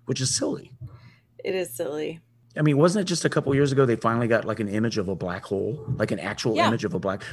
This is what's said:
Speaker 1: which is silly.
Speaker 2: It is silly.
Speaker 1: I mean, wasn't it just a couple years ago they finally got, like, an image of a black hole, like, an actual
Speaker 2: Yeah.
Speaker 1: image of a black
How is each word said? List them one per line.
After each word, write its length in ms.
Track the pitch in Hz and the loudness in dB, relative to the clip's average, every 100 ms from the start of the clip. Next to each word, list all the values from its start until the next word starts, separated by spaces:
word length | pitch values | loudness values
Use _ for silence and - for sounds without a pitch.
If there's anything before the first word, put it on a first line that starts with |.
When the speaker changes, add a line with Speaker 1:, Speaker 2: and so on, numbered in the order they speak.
| - | -8
Speaker 1:
which 160 | 131 | -4
is 120 | 131 | -2
silly. 380 | - - - - - - - - - _ - | -2 -2 -4 -10 -18 -18 -18 -20 -20 _ -10
Speaker 2:
It 100 | - 185 | -6 -4
is 180 | 175 | -4
silly. 480 | - 160 151 156 165 _ _ _ - | -6 -6 -6 -8 -10 _ _ _ 0
Speaker 1:
I 40 | |
mean, 160 | 151 139 | 2 6
wasn't 240 | 170 208 | 6 4
it 40 | 185 | 0
just 200 | 170 - | 0 2
a 40 | |
couple 240 | 151 139 | 2 2
years 200 | 139 143 | 2 4
ago 120 | 135 127 | 6 4
they 120 | 113 | 4
finally 300 | 113 117 117 | 2 2 2
got, 160 | 113 110 | 2 2
like, 160 | 107 | -2
an 80 | 101 | -2
image 280 | 107 113 110 | 0 0 0
of 120 | 92 | -2
a 60 | 90 | -4
black 280 | 90 92 | -4 -6
hole, 400 | - 98 98 - - - | -4 -2 -2 -4 -6 -2
like, 140 | 107 | -2
an 80 | 104 | -2
actual 360 | 92 107 123 110 | -4 -4 0 2
Speaker 2:
Yeah. 120 | 349 | 2
Speaker 1:
image 160 | 117 104 | 0 -2
of 80 | |
a 60 | 92 | -2
black 220 | 95 98 - | -2 -4 -8